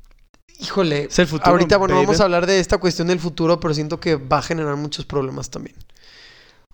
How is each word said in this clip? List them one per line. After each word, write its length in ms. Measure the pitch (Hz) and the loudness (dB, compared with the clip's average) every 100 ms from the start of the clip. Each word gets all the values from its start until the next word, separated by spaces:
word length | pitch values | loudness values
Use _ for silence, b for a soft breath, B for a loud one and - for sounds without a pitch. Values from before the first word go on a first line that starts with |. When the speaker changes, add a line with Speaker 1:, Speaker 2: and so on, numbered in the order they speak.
| - - _ _ _ - | -20 -20 _ _ _ -16
Speaker 1:
híjole, 440 | - 196 175 147 | -6 -2 0 -2
Speaker 2:
Es 140 | 143 - | 0 0
el 100 | 170 | 2
futuro, 220 | 151 180 | 2 2
Speaker 1:
ahorita, 260 | 175 170 202 | 4 4 4
bueno, 160 | 190 | 4
Speaker 2:
baby. 120 | 185 196 | 2 2
Speaker 1:
vamos 140 | 208 | 4
a 40 | |
hablar 220 | 196 175 180 | 4 2 2
de 140 | 190 | 2
esta 160 | 170 202 | 2 0
cuestión 320 | 180 165 170 | 0 0 -2
del 120 | 180 | -2
futuro, 380 | 170 147 165 170 | -2 -2 0 2
pero 140 | 165 | 0
siento 260 | 147 151 165 | -2 -4 -4
que 160 | 175 151 | -2 -2
va 220 | 131 147 | 0 -2
a 40 | |
generar 340 | - 165 151 143 | 0 -4 -4 -4
muchos 300 | 147 - - | -6 -10 -6
problemas 420 | 143 131 139 131 | -4 -4 -8 -10
también. 240 | - - - - b b b b b b b b | -12 -14 -18 -20 b b b b b b b b